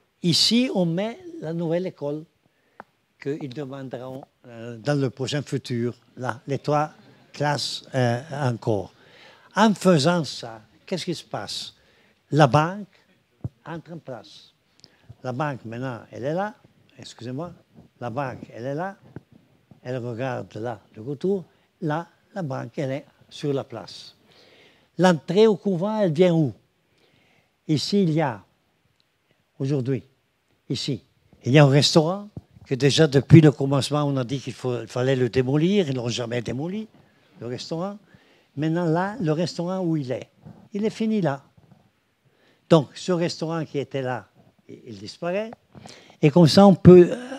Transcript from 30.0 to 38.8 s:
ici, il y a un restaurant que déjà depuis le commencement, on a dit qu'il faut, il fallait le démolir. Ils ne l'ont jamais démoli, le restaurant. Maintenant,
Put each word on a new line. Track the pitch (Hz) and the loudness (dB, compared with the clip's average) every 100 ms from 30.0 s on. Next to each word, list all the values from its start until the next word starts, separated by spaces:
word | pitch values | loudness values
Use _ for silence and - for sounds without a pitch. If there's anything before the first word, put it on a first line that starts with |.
| - _ _ _ _ _ - | -6 _ _ _ _ _ -10
ici, | 135 - 120 - _ _ _ | -8 -6 -8 -10 _ _ _
il | 120 | 4
y | 147 | 6
a | |
un | 143 | 8
restaurant | 143 147 175 156 196 208 - - - - | 6 4 4 2 -2 -10 -18 -20 -18 -8
que | |
déjà | 127 139 139 160 | 0 2 4 4
depuis | 135 - 165 | 2 8 10
le | 151 | 10
commencement, | - 139 139 - 147 | 6 0 -2 -2 -2
on | 147 135 | -2 -2
a | |
dit | 120 135 | -4 -8
qu'il | 123 | -10
faut, | 110 127 120 | -8 -6 -6
il | 113 | -6
fallait | 127 127 135 | -2 0 2
le | 123 | 2
démolir. | 131 127 147 170 202 151 | 0 0 0 2 2 0
Ils | |
ne | 131 | -2
l'ont | 120 | -4
jamais | 110 117 123 | -6 -6 -6
démoli, | 113 120 165 208 214 _ _ _ _ - | -6 -6 -8 -10 -12 _ _ _ _ -16
le | 117 | -12
restaurant. | 123 - 165 190 202 _ _ _ _ _ - | -12 -8 -8 -8 -10 _ _ _ _ _ -6
Maintenant, | 156 165 | -2 0